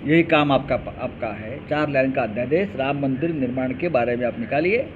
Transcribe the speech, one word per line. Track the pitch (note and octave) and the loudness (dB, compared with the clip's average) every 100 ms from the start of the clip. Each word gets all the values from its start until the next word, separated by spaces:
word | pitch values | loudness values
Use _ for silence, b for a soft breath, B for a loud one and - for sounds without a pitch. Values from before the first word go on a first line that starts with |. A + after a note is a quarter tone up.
यही | C3+ E3 | 4 4
काम | E3 D#3 D3 | 6 4 4
आपका, | C3 - C3 - - | 2 2 -4 -4 -8
आपका | B2 - A2+ | -8 -6 -6
है। | G2+ A2 C#3+ - | -6 -10 -10 -4
चार | D3+ D3+ | -2 2
लाइन | C#3 C3+ | 2 2
का | C3 | 2
अध्यादेश | A2+ G#2 B2 D#3+ G3+ E3 | -2 -2 0 0 0 -2
राम | C3+ C#3+ | -2 0
मंदिर | C#3 C3 E3 | -2 0 -2
निर्माण | D#3 B2 C3 B2+ | 0 -2 -2 -4
के | B2+ F3 | -2 0
बारे | C3 A#2 A#2+ | 2 2 0
में | A#2+ | -2
आप | A2+ | -4
निकालिए। | A2 C#3 F3 A#3 - | -2 0 2 0 -2